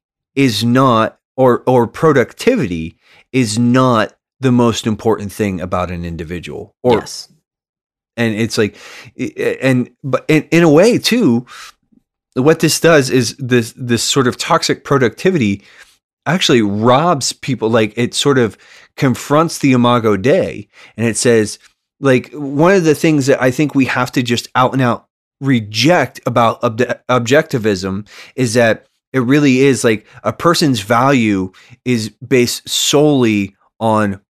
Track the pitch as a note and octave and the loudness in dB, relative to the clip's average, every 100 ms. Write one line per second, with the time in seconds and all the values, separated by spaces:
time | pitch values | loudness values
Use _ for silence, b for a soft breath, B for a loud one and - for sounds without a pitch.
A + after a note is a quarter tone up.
0 | _ _ _ C3+ C3+ G2+ A#2 B2+ C3+ A2+ | _ _ _ -2 0 0 0 2 4 2
1 | A2 _ _ - C3 A#2+ - B2+ A2+ - | 0 _ _ 0 2 2 2 0 0 0
2 | D#3+ C#3 A2 - A#3 B3+ A2 E2+ D#2+ _ | 2 2 0 -2 -2 0 -2 -6 -10 _
3 | b b b C3 A#2 G#2+ A#2+ B2+ C3 A2+ | b b b -2 0 0 2 4 2 2
4 | G#2 _ _ - C3 B2 A#2+ G#2+ A#2 G#2 | 0 _ _ -4 0 2 2 0 -4 -4
5 | A2+ G#2 G2+ - G#2 F#2 F2+ F#2 F2 F2 | -2 -2 -4 -6 -6 -4 -6 -6 -6 -8
6 | E2+ E2 D#2+ F2 - C#2 - _ B2 G#2+ | -10 -10 -10 -12 -12 -14 -16 _ 0 0
7 | - - - _ _ _ _ _ _ _ | -2 -16 -18 _ _ _ _ _ _ _
8 | _ - A#2 G#2+ A2+ - G#2 B B B | _ -4 -2 -2 -4 -2 -4 B B B
9 | B - B2+ - C#3 F#2 C3 B2+ A#2 _ | B -12 -10 -6 -6 -2 -2 0 -2 _
10 | C#3 B2+ - D3+ - E3 E3+ D3 A3+ F#3+ | -6 -6 0 -2 2 2 4 6 4 2
11 | - A#3+ E3+ A#2+ B2+ B B _ _ _ | 0 0 2 0 -4 B B _ _ _
12 | _ _ _ - C#3 E3 D#3 - E3 D#3 | _ _ _ -2 2 2 0 2 4 4
13 | C3 B2+ A2+ - B2 B2 A2 - B2 A#2 | 2 0 -2 -6 -2 0 -2 -8 -4 -2
14 | - C#3+ B2 - - E3 - C3+ - C#3+ | 0 0 0 -2 -2 -2 0 -4 -2 0
15 | A#2 - F#3 F3 G#2+ G2 b b b b | 0 0 -2 0 -2 -2 b b b b
16 | _ _ B2 F#3 - B2+ G#2 G2+ A#2 B2+ | _ _ -4 -2 2 2 2 0 2 2
17 | F3 D3+ - - - B2 A2 A#2 G#2+ - | 2 -2 -4 -8 -8 -4 0 0 0 -2
18 | A#2+ - C#3+ C3 A2 - b b b - | -4 -2 0 2 0 -2 b b b -4
19 | C#3 A2+ - D3 E3 - C#3+ B2+ A#2+ A#2+ | -2 -2 0 0 0 -2 0 2 2 2
20 | A2 G2 A2+ D3+ G2 A1 - B B B | 0 0 2 0 0 -6 -16 B B B
21 | A#2 G#2+ B2+ A2+ G#2+ - b _ _ - | -4 0 2 2 0 -6 b _ _ -4
22 | C3+ C3 B2+ C#3+ C#3 C#3 E3+ G3 D#3+ C#3+ | 0 0 -2 -12 -6 0 2 4 2 2
23 | E3+ D3+ C3 C3 B2+ B2+ D3 C3+ B2 C3 | 2 0 2 2 0 0 -2 0 -2 -2
24 | B2 D3 A#2+ A#2 - B2+ B2+ C3 B2 G#2+ | -2 -4 -2 -4 -4 0 0 0 -2 -2
25 | _ _ _ - C3+ B2 G#2 A2 C3+ F3 | _ _ _ -8 -2 -2 -2 -2 2 2
26 | B2+ - - A#2+ A#2 A#2+ A#2+ A2 A2+ A#2 | 0 -6 -4 0 0 0 -4 -2 -4 -4
27 | - B2 A#2 C#3+ D#3 B2+ G#2+ F#2+ F#2+ G2 | -2 -2 2 0 0 -2 -2 -2 -4 -8
28 | G#2 B B - B2+ A#2+ A#2 G#2 _ _ | -12 B B -4 -2 2 2 0 _ _
29 | _ C3 A#2+ D3 D3 B2+ C#3 A#2 A#2+ G#2+ | _ -4 0 2 4 4 2 2 0 -2
30 | B B A2 - E3+ E3 D#3 A#2 G2+ A#2 | B B -8 -2 -2 0 0 -2 0 0
31 | C3+ C#3 A2 G2 F#2 b b b C3 A#2+ | 2 2 2 0 -4 b b b -4 -4
32 | G#2+ - B2 C3 A#2+ - - - - C#3+ | -4 -12 0 0 0 -4 -8 -6 0 2
33 | D3+ C#3 A#2 G#2 G2 _ _ - A2 G#2+ | 2 2 2 0 -4 _ _ -6 -2 0
34 | G#2 F#2+ _ | -2 -6 _